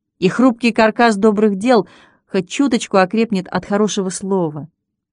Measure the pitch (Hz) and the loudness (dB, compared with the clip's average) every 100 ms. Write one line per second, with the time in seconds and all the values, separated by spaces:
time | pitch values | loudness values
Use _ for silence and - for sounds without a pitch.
0 | _ - 180 - 254 233 233 220 220 214 | _ -4 -4 2 0 2 -2 2 0 2
1 | 233 202 220 208 214 196 233 240 180 - | 0 2 2 2 0 0 2 2 0 -10
2 | _ _ _ 196 180 - 277 240 - 196 | _ _ _ -6 -6 -2 0 0 0 0
3 | 185 220 226 190 180 185 - 202 208 - | 0 0 -2 -2 -4 -8 -4 0 0 -2
4 | 190 - 190 196 165 151 151 _ _ _ | -6 -6 -4 -2 -2 -6 -14 _ _ _
5 | _ | _